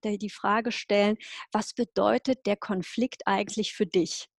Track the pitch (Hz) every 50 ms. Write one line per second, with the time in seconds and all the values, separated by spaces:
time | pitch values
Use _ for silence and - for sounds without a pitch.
0 | - 214 208 196 208 202 - - - - 202 220 226 240 220 - - - 208 202
1 | 202 208 214 - - - - - - - - 214 214 - - - 247 - _ -
2 | 196 208 220 254 - - 262 - - 208 202 202 - - 214 185 170 - - -
3 | 233 262 - - - - 196 196 208 196 - 220 214 - - - 214 170 - 190
4 | 160 - - - - - _